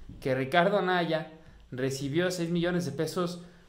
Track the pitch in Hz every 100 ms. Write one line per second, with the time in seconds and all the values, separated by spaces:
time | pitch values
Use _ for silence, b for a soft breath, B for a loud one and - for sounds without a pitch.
0 | - - 135 131 131 175 175 202 185 180
1 | 165 160 160 B B B - 123 131 135
2 | 139 151 180 175 170 175 170 180 175 -
3 | 156 - 175 - B B